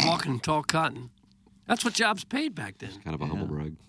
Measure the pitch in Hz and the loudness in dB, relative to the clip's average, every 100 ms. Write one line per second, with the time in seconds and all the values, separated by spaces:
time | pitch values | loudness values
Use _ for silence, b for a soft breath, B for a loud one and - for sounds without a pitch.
0 | - - 147 127 - 156 - 160 151 113 | 4 2 0 -2 2 2 4 2 2 -2
1 | 123 _ _ _ _ - - 240 240 - | -14 _ _ _ _ -12 -2 2 2 4
2 | 220 202 - 269 311 156 98 - 104 - | 2 2 -2 -2 -2 -4 -10 -10 -12 -10
3 | - 78 - 92 76 73 78 78 | -6 -4 -2 -2 -2 -4 -4 -8